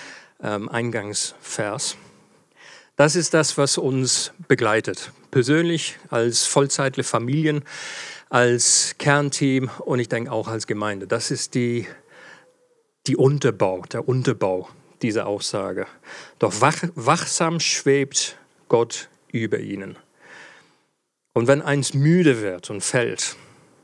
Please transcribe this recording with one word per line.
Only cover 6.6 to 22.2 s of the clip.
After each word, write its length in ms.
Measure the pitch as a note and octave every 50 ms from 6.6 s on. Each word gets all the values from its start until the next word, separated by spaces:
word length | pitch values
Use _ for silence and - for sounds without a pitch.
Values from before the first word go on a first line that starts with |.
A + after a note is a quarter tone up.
| C#3 C#3 - - C#3 C3+ C3 - B2
Familien, 600 | - - A2+ A2+ B2 C#3 D#3 D#3 D#3 D3+ D3 - - - - - - - - - - - - - -
als 640 | - A#2+ B2 B2 B2 A#2+ - - - - - - - -
Kernteam 720 | - C#3+ C#3+ C#3+ C#3+ C#3+ - - C#3+ C3+ C3 C3 C3 A#2 - -
und 220 | - - C#3+ B2
ich 80 | A#2 -
denke 240 | B2+ A#2 A#2 C3+
auch 160 | B2 A2 G#2 A2
als 180 | A2+ A2 -
Gemeinde. 400 | - A2+ G#2 G#2+ G#2 G2+ F#2+ G2
Das 240 | F#2 A2+ A2+ - -
ist 240 | C#3 A#2+ - - -
die, 320 | B2+ A#2+ A#2+ A#2+ A#2+ G2 - - - _ _ - - - - - - _ _ _ _ _ _ _ _ _ _ _ _ -
die 100 | - C3
Unterbau, 640 | - C3 C3+ D3 C#3+ - B2+ G#2 G2 G#2+ F#2 F#2 F2+ F2+ -
der 160 | - A#2 - -
Unterbau 600 | B2+ C3 A#2+ C3 A#2 F#2 G#2 F#2+ F#2 F#2 F#2 - - - _ _ _ -
dieser 240 | - A#2 G#2 A2 G2
Aussage. 600 | G2+ G#2 G2 - - - G#2 F#2+ F#2+ F#2 G2 F#2+ - - - - - - - - - - -
"Doch 240 | - G2+ F#2 G#2+
wach-, 260 | B2+ D3 D#3+ - - E3+ -
wachsam 640 | C#3 A2+ C3 D#3+ F3 - - - - F3 E3 E3+ D#3+
schwebt 800 | - - - - - C#3+ C#3 C#3 C3+ C3+ - - - - - - - _ _ _ _ -
Gott 420 | B2 A#2 A#2 A#2 - - - - _ _ _ _
über 280 | - A#2 A2+ G2+ G#2+ -
ihnen." 400 | - G#2 G2+ G2 G2 G2 F#2+ - _ _ _ _ - - - - - - - - _ _ _ _ _ _ _ _ _ _ _ _ _ _ -
Und 120 | A#2+ A#2
wenn 140 | A#2+ C#3 C#3+
eins 320 | - D3 C#3+ C#3+ C3 -
müde 480 | - C3+ C#3+ D#3 E3+ F#3